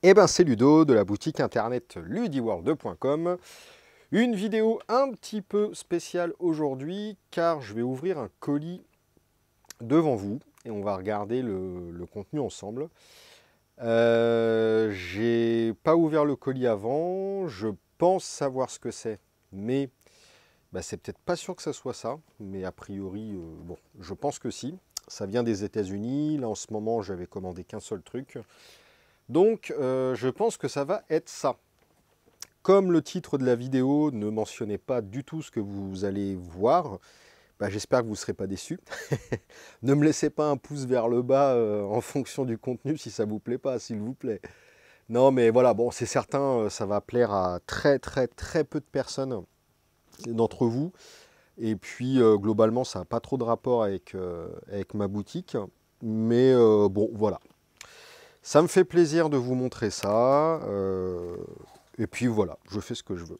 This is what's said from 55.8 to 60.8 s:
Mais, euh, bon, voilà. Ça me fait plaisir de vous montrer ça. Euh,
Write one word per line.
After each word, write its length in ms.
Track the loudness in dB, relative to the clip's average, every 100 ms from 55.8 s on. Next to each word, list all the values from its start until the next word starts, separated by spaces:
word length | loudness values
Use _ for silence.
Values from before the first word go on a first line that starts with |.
| _ _
Mais, 540 | -6 -2 2 6 6
euh, 340 | 8 8 8 4
bon, 220 | 2 -2
voilà. 260 | 0 -2 -2 _ _ _ _ -20 -20 -20 -20 -20 _
Ça 220 | 2 4
me 40 | 4
fait 180 | 4
plaisir 440 | 4 4 4 4 2
de 80 | 2
vous 180 | 0
montrer 360 | -2 -2 -2 -4
ça. 720 | -2 0 4 4 4 4 0
Euh, 760 | -2 -2